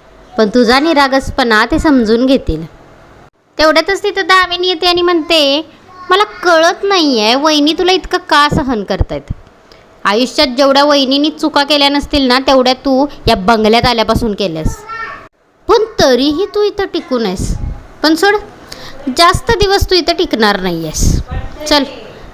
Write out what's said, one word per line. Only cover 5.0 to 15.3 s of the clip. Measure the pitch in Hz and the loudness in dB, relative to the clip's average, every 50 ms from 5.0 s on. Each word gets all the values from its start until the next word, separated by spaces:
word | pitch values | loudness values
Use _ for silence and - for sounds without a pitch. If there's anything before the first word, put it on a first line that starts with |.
| 349 | 2
म्हणते, | 349 359 339 294 - 339 320 294 277 277 302 311 - - - - - - - - - | 2 0 0 0 2 2 2 2 2 0 -2 -4 -8 -16 -20 -20 -20 -20 -20 -4 -2
"मला | 370 392 415 | 0 0 0
कळत | 415 - - - 359 339 320 330 339 381 - - | -2 -4 -4 0 2 4 4 4 2 0 0 -2
नाहीये, | 403 403 370 320 285 262 220 208 220 240 | -2 0 2 2 2 0 2 2 2 0
वहिनी | 269 285 311 302 294 285 302 330 | 2 2 0 2 2 2 2 0
तुला | 330 370 359 381 | 0 0 0 0
इतकं | 349 - - - 359 | 0 -2 -4 -6 -6
का | 359 - 320 294 294 294 - | -2 0 2 2 2 2 0
सहन | 320 294 254 254 214 190 | -2 -2 -2 -4 -4 -4
करतायत? | - 196 175 170 - 151 147 - - - - - - _ _ _ _ - - - - - - - | -6 -4 -4 -4 -6 -6 -10 -10 -12 -14 -14 -14 -20 _ _ _ _ -20 -20 -20 -20 -20 -6 -4
आयुष्यात | 190 202 226 254 247 - - 302 | -2 0 0 0 -2 0 0 -2
जेवढ्या | 269 240 247 277 277 269 277 285 | 0 2 2 2 4 4 4 4
वहिनींनी | 294 285 285 269 262 269 285 294 320 | 4 2 2 2 0 0 0 0 -2
चुका | 302 - - 311 - 285 285 | -2 -2 -4 -2 0 0 0
केल्या | 285 302 285 285 277 | 2 2 2 2 2
नसतील | 285 285 277 - - 285 269 | 0 0 -2 -2 -2 0 2
ना, | 247 247 262 | 2 0 0
तेवढ्या | 262 285 269 262 254 254 262 | 2 2 2 4 4 2 0
तू | 254 - 277 262 254 285 285 - - - 226 | 0 0 0 2 2 0 -2 -4 -4 -2 -2
या | 226 | 0
बंगल्यात | 214 185 196 233 214 220 214 220 240 240 | 0 2 0 2 2 4 4 4 4 2
आल्यापासून | 254 240 226 220 214 233 226 240 226 202 | 2 0 0 0 0 0 0 -2 -2 -4
केल्यास, | 196 208 185 160 160 160 - - - - - - - 453 - - - - - | -4 -4 -4 -4 -4 -6 -6 -8 -8 -12 -14 -12 -12 -12 -12 -14 -16 -20 -20